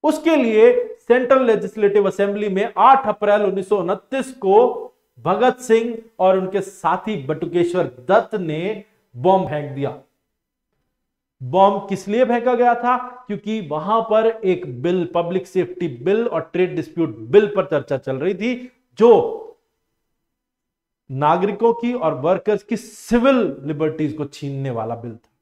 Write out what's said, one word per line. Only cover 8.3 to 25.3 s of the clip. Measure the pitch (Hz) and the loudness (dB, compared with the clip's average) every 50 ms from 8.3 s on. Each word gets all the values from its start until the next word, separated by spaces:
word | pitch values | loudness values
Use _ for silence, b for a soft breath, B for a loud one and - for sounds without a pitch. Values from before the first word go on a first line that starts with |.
| - | -6
ने | 208 180 160 151 156 175 202 220 196 - _ _ _ _ _ _ | -6 -4 -4 -6 -6 -6 -6 -8 -8 -12 _ _ _ _ _ _
bomb | 120 131 180 190 185 165 - | -2 2 2 2 2 0 -2
फेंक | 151 151 147 135 131 | -6 -8 -8 -8 -8
दिया। | 135 139 127 - - _ _ _ _ _ _ _ _ _ _ _ _ _ _ _ _ _ _ _ _ _ _ _ _ _ _ _ _ 131 | -6 -6 -6 -6 -10 _ _ _ _ _ _ _ _ _ _ _ _ _ _ _ _ _ _ _ _ _ _ _ _ _ _ _ _ -10
बॉम्ब | 123 143 185 196 202 208 202 196 - | -2 2 4 4 4 4 0 -4 -6
किस | 196 190 - | -8 -8 -4
लिए | 202 208 240 254 | -4 0 2 2
फेंका | 220 240 233 226 254 247 | 2 2 0 0 0 0
गया | 233 247 240 240 | 2 2 2 2
था? | 240 240 240 254 247 247 247 - - - | 2 0 0 0 0 -2 -10 -16 -20 -12
क्योंकि | - 208 196 _ 208 220 220 | -10 -10 -8 _ -6 -6 -6
वहां | 185 143 147 151 156 190 220 226 | -6 -6 -6 -6 -2 0 0 0
पर | 220 226 214 220 220 | 0 2 0 2 2
एक | 226 226 226 - 185 180 175 - 120 120 120 | 0 -2 -2 -2 -2 -2 -2 -4 -10 -12 -6
बिल, | 127 170 180 185 170 170 - | -4 -2 0 0 -2 -2 -2
पब्लिक | 170 170 170 180 185 180 | -4 -4 -2 -4 -6 -6
सेफ्टी | - - 190 175 180 - - 175 | -4 -4 -4 -4 -4 -6 -8 -8
बिल | 160 123 120 131 180 202 226 233 | -8 -8 -6 -2 -2 0 0 -2
और | 240 - 160 - - - | -2 -4 -6 -6 -6 -2
ट्रेड | 175 185 175 156 | -2 -2 -2 -2
डिस्प्यूट | 160 151 - - 170 165 143 113 | -8 -8 -8 -4 -4 -4 -4 -4
बिल | 110 110 117 143 208 214 | -10 -8 4 4 4 4
पर | 202 - 190 175 | 4 0 -2 -2
चर्चा | - 160 143 127 - 143 | 0 -2 -4 -2 -2 -6
चल | 131 _ 143 131 | -6 _ -6 -6
रही | 127 143 185 202 | -4 -4 -4 -4
थी, | 175 208 254 254 247 247 - _ _ _ _ _ | -4 -4 -4 -4 -6 -10 -20 _ _ _ _ _
जो | - 214 240 226 170 - - - - - - - _ _ _ _ _ _ _ _ _ _ _ _ _ _ _ _ _ _ _ _ _ _ _ _ _ _ _ _ _ _ _ | 4 6 8 8 6 4 0 -6 -10 -14 -18 -20 _ _ _ _ _ _ _ _ _ _ _ _ _ _ _ _ _ _ _ _ _ _ _ _ _ _ _ _ _ _ _
नागरिकों | 135 135 147 151 165 175 185 208 196 202 220 233 226 | -6 -2 2 2 2 2 0 -2 -2 0 2 0 2
की | 233 240 240 247 | 0 -2 -4 -4
और | 240 160 160 147 | -2 -2 -2 -2
workers | 131 131 165 190 185 - 208 208 196 _ | -2 0 0 0 0 0 -2 -2 -2 _
की | - 240 | -6 -6
civil | 202 - - - - - - 226 240 226 269 269 247 214 160 - - | -6 -6 -14 -20 -20 -6 0 0 2 4 4 2 2 0 -2 -4 -8
liberties | 139 147 156 143 160 156 156 156 156 143 143 | -10 -10 -4 -2 -2 -4 -2 -2 -4 -4 -4
को | 151 147 | -6 -10
छीनने | 139 - - 151 139 139 135 135 135 | -10 -10 -12 -10 -10 -8 -6 -6 -6
वाला | 120 113 110 113 117 | -6 -6 -6 -8 -8
बिल | 113 107 120 107 | -10 -10 -14 -16
था। | 110 _ _ | -16 _ _